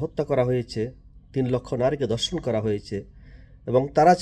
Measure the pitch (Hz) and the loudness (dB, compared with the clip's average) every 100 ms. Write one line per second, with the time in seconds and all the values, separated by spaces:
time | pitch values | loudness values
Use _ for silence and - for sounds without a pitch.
0 | 156 - 143 131 123 127 117 110 117 - | -6 -4 -2 0 0 0 -4 -6 -6 -8
1 | - - - 135 127 123 - 127 127 143 | -20 -20 -8 -4 -2 -2 -4 0 0 0
2 | 123 117 - 170 127 110 110 104 - 98 | -2 -2 -4 -4 -2 -2 -2 -4 -6 -10
3 | - - - - - - - 123 139 151 | -10 -20 -20 -20 -20 -14 0 2 2 4
4 | 160 180 | 6 6